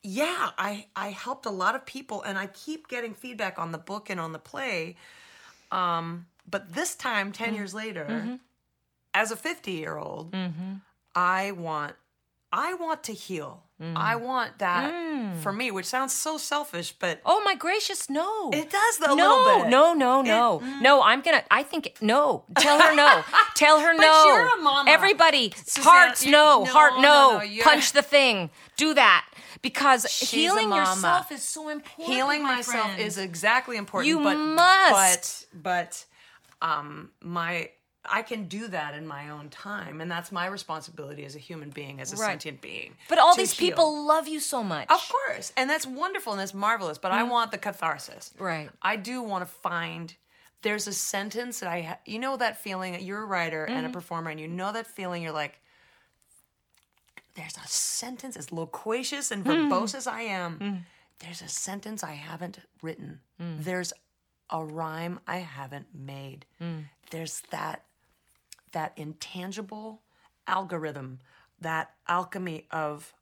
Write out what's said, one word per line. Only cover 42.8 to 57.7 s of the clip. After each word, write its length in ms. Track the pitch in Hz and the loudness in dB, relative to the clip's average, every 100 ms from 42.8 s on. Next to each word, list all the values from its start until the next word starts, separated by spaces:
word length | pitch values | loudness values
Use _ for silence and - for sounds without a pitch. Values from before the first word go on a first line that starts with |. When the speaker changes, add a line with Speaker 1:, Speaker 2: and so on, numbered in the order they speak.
| - _ - | -16 _ -2
Speaker 2:
But 100 | 339 | 4
all 140 | 311 359 | 6 6
Speaker 1:
to 60 | |
Speaker 2:
these 100 | 381 | 2
Speaker 1:
heal. 200 | - 349 | 0 0
Speaker 2:
people 340 | 349 311 302 294 | 2 2 2 0
love 240 | 311 311 | 0 0
you 100 | 311 | -8
so 240 | - 254 | -6 -6
much. 260 | 208 156 127 | -4 -6 2
Speaker 1:
Of 180 | 339 - | 2 2
course, 420 | 508 554 - - - | -4 -4 -8 -8 -4
and 120 | 262 | -2
that's 160 | 311 269 | -2 -6
wonderful, 460 | 254 359 392 247 | -8 -8 -6 -8
and 80 | 196 | -6
that's 140 | 190 | -8
marvelous, 440 | 190 208 226 180 156 | -4 -2 -2 -4 -6
but 140 | 190 | -2
I 120 | 196 | -2
Speaker 2:
Mm. 60 | 240 | 0
Speaker 1:
want 220 | 240 226 | 0 -2
the 60 | 208 | -6
catharsis. 760 | 208 190 160 143 - - - _ | -10 -6 -6 -6 -10 -18 -20 _
Speaker 2:
Right. 300 | 190 160 151 _ | -8 -8 -10 _
Speaker 1:
I 140 | 185 214 | -6 -6
do 260 | 196 254 | -8 -10
wanna 240 | 226 190 180 | -8 -8 -8
find, 680 | - 190 170 165 165 165 _ _ _ _ _ | -10 -6 -6 -8 -10 -14 _ _ _ _ _
there's 260 | 214 208 208 | -6 -6 -6
a 60 | |
sentence 640 | 190 - 202 208 214 247 233 | -8 -6 -6 -8 -10 -10 -10
that 100 | 185 | -8
I 120 | 170 | -8
ha-, 160 | 165 - - | -10 -14 -12
you 120 | 214 | -10
know 180 | 262 269 | -8 -4
that 200 | 233 220 | -4 -6
feeling, 420 | 208 190 185 175 | -10 -8 -8 -10
you're 220 | 190 202 | -10 -10
a 20 | 214 | -6
writer 400 | 190 165 160 156 | -4 -4 -6 -6
and 140 | 254 | -6
a 20 | 254 | -8
Speaker 2:
Mm-hmm. 20 | |
Speaker 1:
performer, 380 | 214 170 170 165 | -10 -10 -10 -10
and 80 | 156 | -12
you 80 | 156 | -12
know 240 | 175 190 | -8 -8
that 160 | 220 226 | -8 -12
feeling, 340 | - 185 175 | -12 -10 -8
you're 120 | 165 | -8
like, 260 | 151 147 _ _ _ _ _ _ _ _ _ _ _ _ _ _ _ _ - _ - | -8 -10 _ _ _ _ _ _ _ _ _ _ _ _ _ _ _ _ -20 _ -20
"There's 220 | 160 175 | -18 -16
a 100 | |
sentence, 680 | - | -10